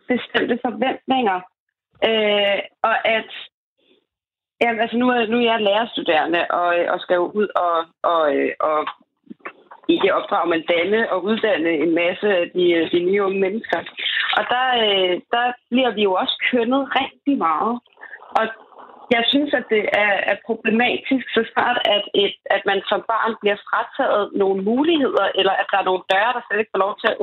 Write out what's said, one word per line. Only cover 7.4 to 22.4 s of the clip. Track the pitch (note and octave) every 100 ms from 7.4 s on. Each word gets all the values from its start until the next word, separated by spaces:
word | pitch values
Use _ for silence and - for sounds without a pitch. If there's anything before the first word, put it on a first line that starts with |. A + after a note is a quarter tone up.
ud | G#3 -
og, | F3 E3 E3 _
og, | - E3+ D3+ C#3
øh, | C#3 -
og | D3+ D3+ D3 - _ _ _ - - - _ - -
ikke | F3 F#3+ D3
opdrage, | - G3+ E3+
men | E3 D#3
danne | E3+ F3+ G#3+ A3+
og | F#3
uddanne | F3+ A3 A3 E3+ E3 D#3+
en | E3
masse | E3 F3 F#3 G#3 F#3
af | F3
de, | F#3 F3 E3+ D#3+
de | F3 F3
nye | G3+
unge | G3 G3
mennesker. | F#3+ A3 - E3+ E3+ - - - - -
Og | G#3+
der, | B3 B3+ B3
øh, | G#3+ G3 F#3 F3 -
der | A#3+ B3 B3 _
bliver | B3 B3+
vi | G#3
jo | G3+ F#3
også | C4 - -
kønnet | B3 A#3 C4+ C4+ B3+
rigtig | C4+ - - C4+ E3
meget. | D#3 G#3+ A#3+ - _ - - - -
Og | A3 - - - - - - A#3
jeg | A#3
synes, | C4 D4 C4+
at | B3
det | A3 G3+ -
er, | G#3 G3 -
er | G3 -
problematisk, | A3+ A3+ A3 A#3+ - - C4+ -
så | - A3
snart | - - B3 -
at, | G#3 - -
et, | - -